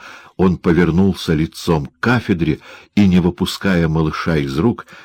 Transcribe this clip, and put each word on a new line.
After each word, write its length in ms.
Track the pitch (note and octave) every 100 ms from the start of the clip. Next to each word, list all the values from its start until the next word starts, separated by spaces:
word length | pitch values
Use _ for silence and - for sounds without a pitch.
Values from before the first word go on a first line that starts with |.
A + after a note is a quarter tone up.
| - - - -
он 200 | F#2 E2+
повернулся 760 | F#2 E2+ E2+ D#2+ G2 E2+ -
лицом 520 | D#2 D#2+ - - D#2+ C#2
к 140 | _
кафедре 600 | A2+ A#2+ - F2+ D#2 - - - - -
и, 120 | G2+
не 120 | F2+
выпуская 680 | F2 - F#2 - G2 F2 E2
малыша 500 | D#2+ D#2+ - - D#2+
из 200 | C#2 C#2
рук, 280 | A2+ - - -